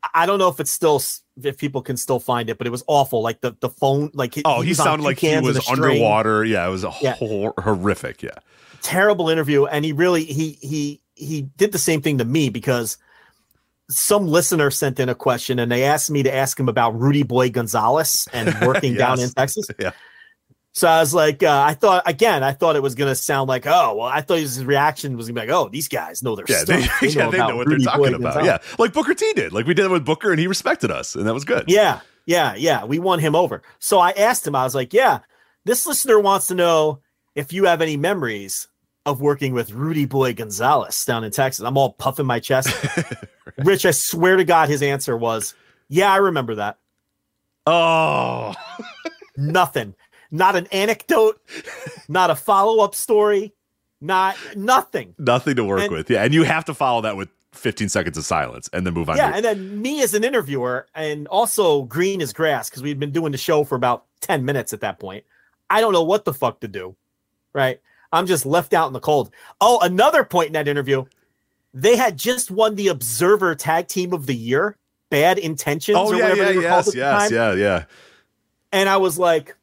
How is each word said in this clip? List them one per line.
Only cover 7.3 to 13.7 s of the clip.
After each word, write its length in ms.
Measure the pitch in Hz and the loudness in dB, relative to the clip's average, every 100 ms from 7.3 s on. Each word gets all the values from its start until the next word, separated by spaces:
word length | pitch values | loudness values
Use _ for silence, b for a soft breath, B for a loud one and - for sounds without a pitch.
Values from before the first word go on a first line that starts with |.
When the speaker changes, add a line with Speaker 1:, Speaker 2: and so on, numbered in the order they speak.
| 104 107 - | -4 -4 -2
Speaker 2:
horrific. 640 | 92 101 98 92 62 - | -2 0 0 -2 -6 -12
Yeah. 100 | - - b b b b | -14 -16 b b b b
Speaker 1:
Terrible 480 | - 170 202 202 165 | -4 2 2 2 0
interview. 340 | 160 147 143 | 0 2 2
And 180 | 143 151 | 2 0
he 120 | 156 | -2
really, 300 | 147 180 175 160 | 0 2 2 -2
he, 320 | 139 160 - | -4 -4 -6
he, 400 | 135 151 147 147 _ | -8 -6 -6 -8 _
he 260 | _ 143 156 135 - | _ -8 -8 -8 -2
did 160 | 208 | -2
the 60 | 190 | 0
same 240 | - 160 | 0 0
thing 160 | 147 139 | 0 -2
to 80 | 117 | 0
me 240 | 151 139 | 0 0
because 480 | 110 120 123 113 - b b b b b _ _ | -2 -2 -2 -2 -8 b b b b b _ _